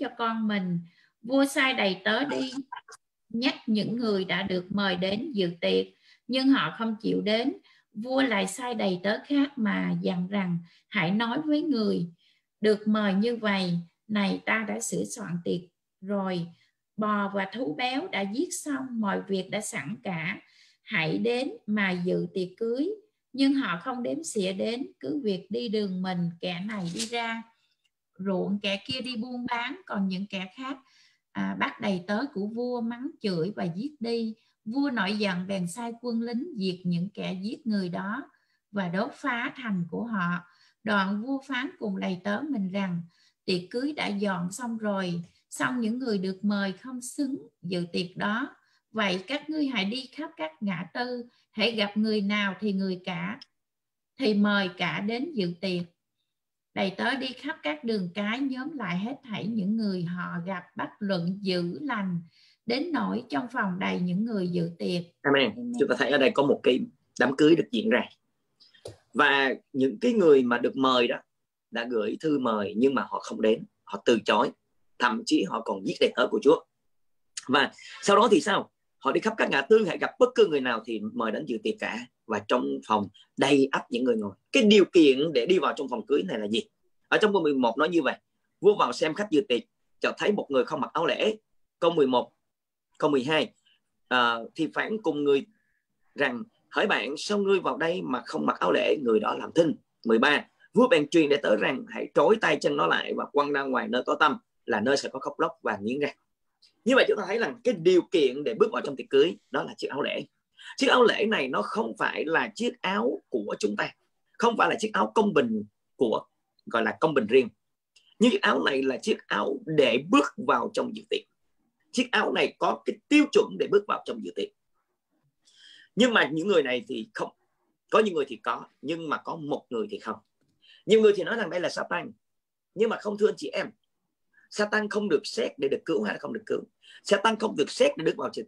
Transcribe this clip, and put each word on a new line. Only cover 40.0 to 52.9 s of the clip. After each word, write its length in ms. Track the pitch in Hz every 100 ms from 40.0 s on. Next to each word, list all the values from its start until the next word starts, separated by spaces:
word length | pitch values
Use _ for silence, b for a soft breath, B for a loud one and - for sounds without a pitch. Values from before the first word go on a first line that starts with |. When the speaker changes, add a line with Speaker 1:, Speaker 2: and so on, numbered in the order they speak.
Speaker 1:
họ. 340 | 233 208 175 175 b b b _
Đoạn 400 | 214 208 190 208
vua 180 | 240 277 269
phán 240 | 254 285 -
cùng 220 | 220 190
đầy 200 | 196 180
tớ 180 | 202 208 302
mình 180 | 240 190
rằng: 300 | 196 190 170 170 b b _
"Tiệc 160 | - 180 180
cưới 220 | 240 277
đã 140 | 302 185
dọn 460 | 202 202 180 180
xong 260 | - 240 226
rồi, 440 | 208 196 180 175 170 B _
song 300 | - 269 254
những 180 | 220 247
người 200 | 254 202
được 200 | 190 190
mời 300 | 208 202 196
không 300 | 185 254 254
xứng 460 | 240 - 269 311 440 _
dự 220 | 170 180 175
tiệc 240 | 196 175 -
đó. 400 | 202 220 277 - _ _ _
Vậy 320 | 214 202 185 -
các 240 | 294 -
ngươi 160 | 311 277
hãy 180 | 233
đi 240 | 196 254 254
khắp 180 | - 302 320
các 160 | 311 -
ngã 260 | 208 180 180
tư, 300 | 254 247 247 240 b b
hãy 220 | - 214
gặp 240 | 220 202 214
người 240 | 220 214
nào 340 | 196 208 202 190
thì 120 | 214
người 280 | 190 196